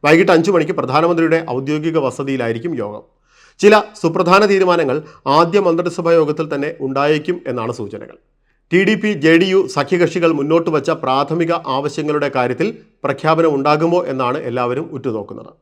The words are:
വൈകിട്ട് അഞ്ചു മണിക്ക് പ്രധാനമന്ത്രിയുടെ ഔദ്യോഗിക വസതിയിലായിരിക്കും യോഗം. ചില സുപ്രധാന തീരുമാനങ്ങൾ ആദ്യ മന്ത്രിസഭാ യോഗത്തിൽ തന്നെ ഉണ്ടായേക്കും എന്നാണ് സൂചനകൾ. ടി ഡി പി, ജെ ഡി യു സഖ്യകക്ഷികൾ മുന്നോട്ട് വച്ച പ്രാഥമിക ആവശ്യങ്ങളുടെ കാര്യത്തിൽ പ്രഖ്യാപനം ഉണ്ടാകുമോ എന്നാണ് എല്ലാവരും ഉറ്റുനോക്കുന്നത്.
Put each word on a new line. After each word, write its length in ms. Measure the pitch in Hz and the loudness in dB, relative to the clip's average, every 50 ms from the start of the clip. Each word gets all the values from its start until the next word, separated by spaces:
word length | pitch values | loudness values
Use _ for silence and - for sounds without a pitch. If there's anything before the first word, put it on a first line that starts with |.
| - | 6
വൈകിട്ട് 280 | 147 156 165 180 175 180 | 6 4 6 6 4 4
അഞ്ചു 180 | 165 165 180 196 | 4 4 2 2
മണിക്ക് 200 | 170 156 156 180 | 0 0 0 -4
പ്രധാനമന്ത്രിയുടെ 720 | 156 131 123 131 151 165 170 175 165 165 160 160 165 165 - | -4 -4 0 0 2 2 2 0 0 2 2 0 0 -2 -4
ഔദ്യോഗിക 480 | 123 131 135 135 151 156 151 165 160 160 | -6 -6 -4 -4 -4 -4 -4 -2 -2 0
വസതിയിലായിരിക്കും 760 | 139 127 117 - 139 139 135 127 120 117 113 117 120 175 160 | -2 -2 -4 -4 -6 -4 -4 -4 -2 -4 -4 -4 -6 -6 -6
യോഗം. 280 | 127 107 104 104 107 - _ _ _ _ _ _ _ _ _ _ _ | -6 -6 -8 -10 -14 -18 _ _ _ _ _ _ _ _ _ _ _
ചില 140 | - 202 214 214 208 - - - | 4 6 6 6 4 0 -12 -4
സുപ്രധാന 420 | - 165 160 185 180 165 180 196 214 | -4 -2 0 0 2 4 4 4 6
തീരുമാനങ്ങൾ 500 | 202 202 190 185 180 175 170 160 135 123 151 156 - - - _ | 4 2 2 2 2 2 2 2 0 -2 -4 -6 -10 -20 -12 _
ആദ്യ 320 | 139 139 156 170 170 170 208 | 2 4 4 4 4 2 2
മന്ത്രിസഭാ 500 | 196 180 165 170 175 170 165 - 170 170 170 | 2 2 0 0 -2 -4 -4 -4 0 2 4
യോഗത്തിൽ 340 | 165 156 147 151 156 160 151 | 4 2 2 -2 -4 -4 -4
തന്നെ 200 | 151 143 139 151 - - | -4 -4 -4 -6 -6 -6
ഉണ്ടായേക്കും 560 | 139 131 135 135 143 147 156 151 151 - 180 - - | -8 -6 -2 -2 0 2 0 0 0 -4 -6 -6 -6
എന്നാണ് 260 | 135 120 123 113 113 123 | -6 -6 -4 -4 -6 -6
സൂചനകൾ. 440 | - 110 101 110 - - - - _ _ _ _ _ _ _ _ _ _ _ 170 | -8 -10 -12 -12 -14 -16 -16 -20 _ _ _ _ _ _ _ _ _ _ _ 0
ടി 80 | 180 190 | 2 2
ഡി 100 | 190 220 | 2 0
പി, 160 | - 214 214 208 | 0 0 -4 -4
ജെ 200 | 165 139 160 165 165 | 2 4 4 6 6
ഡി 80 | 180 190 185 | 4 4 2
യു 80 | 190 190 | 0 0
സഖ്യകക്ഷികൾ 640 | 131 - 147 143 - 185 175 175 156 160 185 165 170 165 | 0 -2 -4 -2 0 0 0 0 0 0 0 0 0 0
മുന്നോട്ട് 380 | 143 139 147 160 170 165 175 | 0 0 0 0 0 0 0
വച്ച 200 | 160 147 135 165 | -2 -2 -2 -2
പ്രാഥമിക 600 | 160 160 - 131 131 135 143 147 160 175 170 170 170 165 165 | -4 -2 -2 -2 0 0 0 -2 -2 -2 -2 -2 -2 -4 -4
ആവശ്യങ്ങളുടെ 600 | 139 131 131 143 147 147 - 151 151 151 151 147 139 135 | -4 -4 -4 -4 -4 -6 -6 -6 -4 -2 -2 -2 -2 0
കാര്യത്തിൽ 340 | 135 123 123 127 120 165 214 226 - - _ _ _ - | -2 -2 -2 -2 -2 -4 -4 -4 -8 -18 _ _ _ -6
പ്രഖ്യാപനം 480 | 139 135 135 - 156 160 160 165 160 147 | -6 -4 -2 0 0 2 4 2 2 0
ഉണ്ടാകുമോ 460 | 139 135 147 151 151 165 170 175 180 170 | 0 2 2 2 2 2 0 0 0 -2
എന്നാണ് 340 | - 139 131 131 123 127 156 | -2 -4 -4 -2 -2 -4 -4
എല്ലാവരും 480 | - 127 117 123 123 120 123 135 160 - 156 | -6 -6 -4 -4 -2 -2 -4 -4 -6 -10 -12
ഉറ്റുനോക്കുന്നത്. 540 | 131 - 135 113 107 101 104 107 107 - - - _ | -8 -8 -6 -6 -6 -8 -10 -14 -18 -18 -20 -20 _